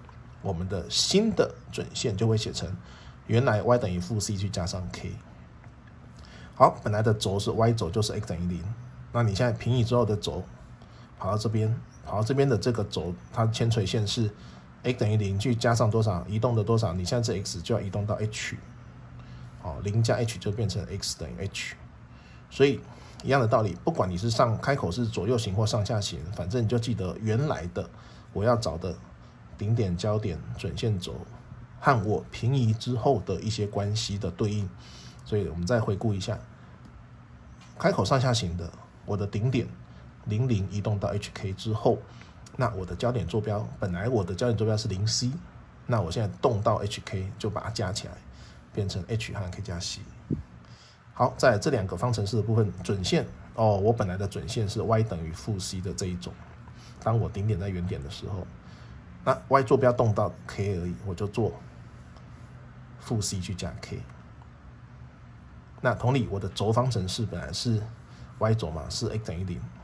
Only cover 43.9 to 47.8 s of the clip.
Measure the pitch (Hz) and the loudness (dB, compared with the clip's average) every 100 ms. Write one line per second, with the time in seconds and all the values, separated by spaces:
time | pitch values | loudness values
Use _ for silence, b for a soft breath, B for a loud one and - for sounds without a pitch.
43.9 | 87 110 123 90 92 123 107 110 110 107 | -2 2 2 0 0 2 2 2 2 0
44.9 | 92 110 - 120 160 - - - - - | 0 0 0 0 -4 -8 -18 -20 -12 -2
45.9 | 117 85 123 104 87 139 104 110 107 104 | 0 0 0 -2 2 2 4 4 2 0
46.9 | - - 98 92 - 107 95 - 113 | -6 -6 -6 -6 -4 -4 -4 -4 -4